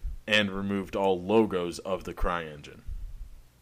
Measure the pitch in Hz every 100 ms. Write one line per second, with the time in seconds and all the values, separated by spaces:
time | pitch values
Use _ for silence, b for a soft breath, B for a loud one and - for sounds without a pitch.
0 | - - - 107 101 95 98 98 87 104
1 | 98 90 90 113 107 92 87 80 95 90
2 | 76 - 98 87 80 76 71 - - -
3 | - - - - - _